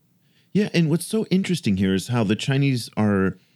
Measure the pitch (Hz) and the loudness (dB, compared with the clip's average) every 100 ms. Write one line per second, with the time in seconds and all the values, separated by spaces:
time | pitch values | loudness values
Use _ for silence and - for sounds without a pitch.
0 | _ _ _ _ _ 185 208 - 160 165 | _ _ _ _ _ -2 0 0 2 0
1 | - 220 - 185 196 175 - 95 98 95 | -2 -4 0 0 0 -2 0 0 2 0
2 | - 123 104 107 - 135 139 127 - - | 0 -2 0 0 0 0 0 0 -4 -2
3 | 107 98 95 - _ | 0 2 0 -2 _